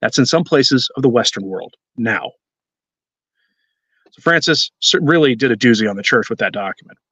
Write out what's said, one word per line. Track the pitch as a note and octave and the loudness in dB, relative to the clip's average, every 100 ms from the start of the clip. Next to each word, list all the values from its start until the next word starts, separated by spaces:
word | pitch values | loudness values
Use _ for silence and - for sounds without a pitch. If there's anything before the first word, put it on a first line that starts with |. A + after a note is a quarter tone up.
That's | A2 - | -4 0
in | B2+ | 2
some | E3 | 0
places | E3+ D3 C3 C3 - - | 0 0 2 0 -2 -2
of | |
the | C3+ | 0
Western | A#2 - - F#2+ | 2 0 -4 -8
world | F#2 - _ _ - | -8 -10 _ _ -8
now. | A2+ A2 - - _ _ _ _ _ _ _ _ _ _ _ _ _ _ _ _ _ | -4 -4 -8 -16 _ _ _ _ _ _ _ _ _ _ _ _ _ _ _ _ _
So | _ | _
Francis | - E3 - D3+ - - | 0 2 2 0 -2 -4
cer-, | - F#3 | 0 0
really | D3 E3+ C#3+ | 2 4 4
did | A#2 C3 | 2 0
a | A2 | 2
doozy | B2 A2 G#2+ | 2 2 0
on | G2 | -4
the | |
church | - A#2+ G2+ | -2 -2 -2
with | A2+ | -4
that | G2 | -4
document, | G2+ G2 - - - _ | -4 -8 -10 -18 -20 _